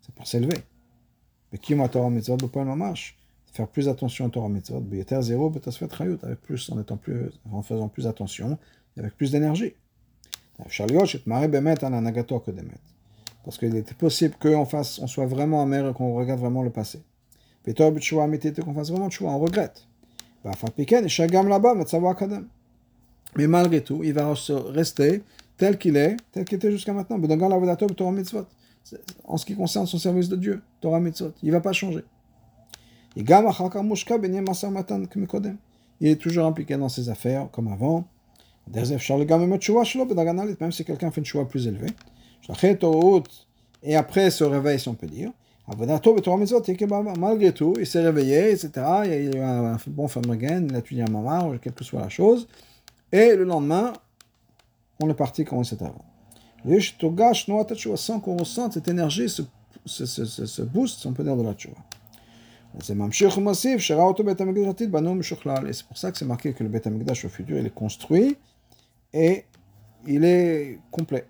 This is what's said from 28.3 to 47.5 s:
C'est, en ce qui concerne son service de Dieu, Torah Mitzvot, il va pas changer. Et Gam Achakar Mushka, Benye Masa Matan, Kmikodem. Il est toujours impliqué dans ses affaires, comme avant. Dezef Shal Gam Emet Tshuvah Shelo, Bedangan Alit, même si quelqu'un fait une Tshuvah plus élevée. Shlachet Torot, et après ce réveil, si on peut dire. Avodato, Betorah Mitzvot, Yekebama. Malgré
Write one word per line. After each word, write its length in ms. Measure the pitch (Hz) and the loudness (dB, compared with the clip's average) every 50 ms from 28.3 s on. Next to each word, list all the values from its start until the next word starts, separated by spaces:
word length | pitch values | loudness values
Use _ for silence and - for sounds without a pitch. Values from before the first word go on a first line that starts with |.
| - 214 190 - _ _ _ _ _ _ _ | -8 -10 -10 -10 _ _ _ _ _ _ _
C'est, 160 | - - - - - - _ - | -20 -20 -20 -18 -20 -20 _ -12
en 120 | - - | -6 -6
ce 80 | 165 - | -6 -4
qui 100 | - 202 | -6 -6
concerne 300 | 208 185 170 - 208 196 | -4 -4 -2 -2 -2 -2
son 120 | 175 - 170 | -2 -4 -2
service 300 | - 185 180 180 180 180 | 0 0 2 2 0 0
de 80 | 190 | -2
Dieu, 260 | 185 180 208 202 196 - _ _ _ | -2 -2 -2 -4 -4 -8 _ _ _
Torah 200 | - 160 160 165 | -2 0 0 2
Mitzvot, 320 | 175 170 160 - 180 160 - _ - | 0 0 -2 -6 -8 -10 -10 _ -2
il 80 | 156 | 2
va 100 | 160 175 | 2 2
pas 120 | 160 196 190 | 2 2 -2
changer. 320 | - - 190 170 156 - _ _ _ _ _ _ _ _ _ _ _ _ _ - - _ _ _ _ _ _ _ | -2 -2 -4 -6 -6 -8 _ _ _ _ _ _ _ _ _ _ _ _ _ -20 -20 _ _ _ _ _ _ _
Et 60 | - 104 | -8 4
Gam 240 | 113 165 196 214 | 6 6 8 8
Achakar 360 | 226 180 - 180 185 - - 98 | 6 2 0 -2 -4 -4 -4 -2
Mushka, 360 | 214 214 190 - - 240 233 | -2 -2 -4 -2 -2 -2 -2
Benye 220 | 208 185 185 196 | 0 -2 -2 -2
Masa 300 | 196 190 190 180 - 202 | -2 -2 -4 -4 -4 -6
Matan, 340 | 196 190 185 190 208 196 190 | -4 -6 -4 -4 -4 -6 -6
Kmikodem. 500 | 180 - 202 196 180 - 202 202 208 196 208 _ _ _ _ _ _ _ _ | -6 -4 -6 -6 -4 -4 -4 -4 -4 -6 -10 _ _ _ _ _ _ _ _
Il 80 | 160 151 | 2 2
est 80 | 156 | 2
toujours 300 | 151 - 170 165 175 165 | 4 2 -2 0 2 2
impliqué 300 | 160 156 165 147 - 143 | 2 0 -2 -4 -4 -4
dans 120 | 139 139 131 | -2 -2 -4
ses 200 | 127 - 123 120 | -4 -4 -4 -6
affaires, 420 | 113 - - 120 131 135 139 131 | -6 -4 -2 -2 -2 -2 -4 -6
comme 180 | - - 117 110 | -6 -6 -6 -4
avant. 360 | 101 95 117 143 165 165 175 - _ _ _ _ _ _ _ _ _ _ _ | -4 -2 0 0 0 0 -2 -6 _ _ _ _ _ _ _ _ _ _ _
Dezef 360 | - 98 110 113 120 143 131 127 | -10 -6 -4 -2 -2 -2 -4 -2
Shal 220 | - 139 139 147 | 0 0 0 4
Gam 160 | 147 165 165 175 | 4 4 4 4
Emet 160 | 180 190 196 | 4 2 0
Tshuvah 260 | - - 208 240 240 | 2 2 4 4 4
Shelo, 220 | 226 - 262 262 | 2 0 -2 -2
Bedangan 320 | 247 220 175 165 165 170 180 | 0 0 0 2 2 0 0
Alit, 180 | 196 214 196 - | -2 -4 -4 -4
même 120 | 160 170 170 | -4 -4 -4
si 120 | - 160 | -6 -6
quelqu'un 260 | - 160 139 - 165 | -6 -6 -4 -4 -4
fait 100 | 151 - | -4 -4
une 60 | 151 | -6
Tshuvah 180 | - - 147 139 | -4 -2 -4 -4
plus 220 | 127 - 139 123 | -2 -2 -4 -2
élevée. 240 | 117 101 101 113 165 226 - - - _ _ - _ _ _ _ | -2 -4 -4 -6 -8 -8 -8 -14 -20 _ _ -20 _ _ _ _
Shlachet 340 | - - - - 185 202 | -14 -4 2 4 4 4
Torot, 480 | 190 - 170 160 156 170 185 196 185 139 - - - _ _ _ _ _ _ _ _ - | 6 4 4 4 6 8 8 8 6 4 2 -14 -20 _ _ _ _ _ _ _ _ -4
et 140 | 143 151 | 2 2
après 340 | 156 151 - - 196 196 185 | 2 2 4 2 4 4 4
ce 140 | - - 160 | 4 4 2
réveil, 340 | 147 139 143 135 147 143 135 | 2 2 2 2 2 2 0
si 80 | 127 131 | 0 -4
on 60 | 120 | -6
peut 140 | - - 80 | -6 -8 -12
dire. 220 | 76 98 160 226 254 _ _ _ _ _ _ | -10 -8 -10 -10 -10 _ _ _ _ _ _
Avodato, 480 | - - - 117 - 311 302 - 226 220 | -12 -8 -6 -2 0 0 4 6 6 6
Betorah 240 | 208 185 185 180 190 | 6 4 2 2 2
Mitzvot, 240 | 208 196 240 240 233 | 2 2 2 2 2
Yekebama. 460 | 208 185 185 214 202 202 202 208 214 190 170 | 0 -4 -2 -2 -2 0 -2 -2 -2 -4 -2
Malgré 340 | 170 202 226 220 208 185 | 0 0 2 6 6 4